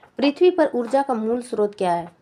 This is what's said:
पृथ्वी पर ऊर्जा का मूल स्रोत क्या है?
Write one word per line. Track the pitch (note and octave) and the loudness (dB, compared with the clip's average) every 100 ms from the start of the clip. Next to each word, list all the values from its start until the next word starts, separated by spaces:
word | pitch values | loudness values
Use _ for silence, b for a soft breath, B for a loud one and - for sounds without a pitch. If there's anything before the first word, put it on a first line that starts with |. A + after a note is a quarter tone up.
| b - | b -2
पृथ्वी | C#4 C#4+ F4+ | 0 4 2
पर | F4+ D4 | 4 0
ऊर्जा | A#3+ A#3 C4+ | 0 0 0
का | C#4 | 0
मूल | A#3 A3 A#3+ | -2 -2 -4
स्रोत | A#3+ G#3+ G#3 | -4 -2 -2
क्या | G#3 F#3 | -2 -2
है? | E3+ E3+ _ | -2 -4 _